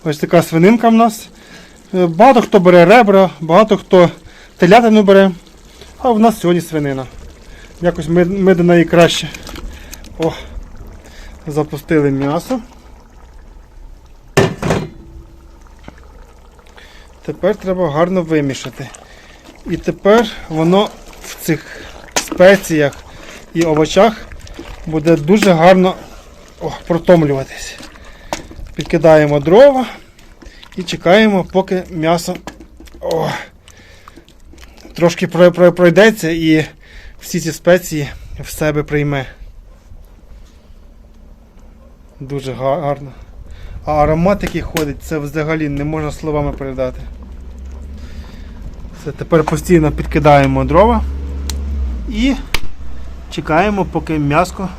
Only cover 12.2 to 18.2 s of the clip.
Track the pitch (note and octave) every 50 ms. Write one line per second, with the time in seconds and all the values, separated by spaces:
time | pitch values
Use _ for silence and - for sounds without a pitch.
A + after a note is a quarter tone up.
12.2 | C#3 C#3+ D3 E3+ - - C4 A#3+ - - - - - - - - - - _ -
13.2 | - - - - - - - - - _ - - - - - - _ - - -
14.2 | - - - - - - - - - - - - - - - - - - - -
15.2 | - - - - - - - - - - - - - - - - - - - -
16.2 | - - _ - - - _ - _ - _ - - - - - - - - -
17.2 | - - D3+ - E3+ F#3 G#3 G3+ - F#3+ F#3 F#3 F3+ D#3 C#3 D3+ E3+ F3+ F#3+ F#3